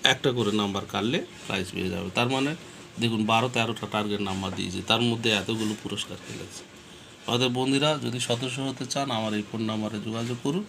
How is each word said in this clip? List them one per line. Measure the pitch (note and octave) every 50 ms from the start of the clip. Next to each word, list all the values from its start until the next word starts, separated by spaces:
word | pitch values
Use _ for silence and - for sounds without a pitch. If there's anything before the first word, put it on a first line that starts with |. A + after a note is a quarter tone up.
| - C3 C3
একটা | B2 - C#3+ A#2+
করে | B2 A2+ G2+ G2+ G#2+
নাম্বার | G#2 G2+ G2 G2 F#2+ G2 -
কাটলে | G2+ G2+ A2+ C3+ F#3+ - - - - -
প্রাইজ | - G#2 F#2+ F#2 F#2+ -
পেয়ে | F#2 F#2 F#2 F2+
যাবে। | F2+ F#2 F#2 F#2 -
তার | A#2+ B2 C3+
মানে | C3 C3+ C#3+ D#3+ E3+ - - - - - - - -
দেখুন | A#2 A#2 A2+ G#2+ G#2+ G#2
বারো | A2+ A2+ A#2+ B2+ A#2+
তেরোটা | A#2+ A2+ A2+ A2 - - - -
টার্গেট | G#2+ G#2 G#2 G2+ G2+ G#2 G2
নাম্বার | F#2+ F#2+ G2 F#2 F#2+ G2
দিয়েছে, | G2 F#2 F2+ F#2+ F#2 -
তার | A2 A2+ A#2+ A#2+
মধ্যে | A#2 A2+ A2+ A2+ A2 G2+
এতগুলো | F#2 - A2+ A2+ A2 G#2+ G#2+ - -
পুরস্কার | G2 G2+ G2 - - F#2 - -
খেলেছে। | - - - - - - - - - - - - - - - - - - - - - A2+
অতএব | A#2+ B2+ B2+ B2 B2+
বন্ধুরা, | B2+ C3+ C3+ C#3 C#3+ D3+ D#3 C#3+ A#2+
যদি | A#2+ A#2 B2 A#2+ -
সদস্য | A#2+ A#2 C3 B2+ B2 C3+ C3+ C3+
হতে | C3 C3 C3 C3 -
চান | C#3 C#3 A#2+ A#2+ A2
আমার | A2 A2 G#2+ G#2
এই | G#2 -
ফোন | - A2 A2 A2
নাম্বারে | A2 G#2+ G#2+ G#2+ A2 G#2 G2+
যোগাযোগ | A2+ A2 A2+ A#2 A#2+ B2 A#2+ -
করুন | C#3 D3 F#3 G#3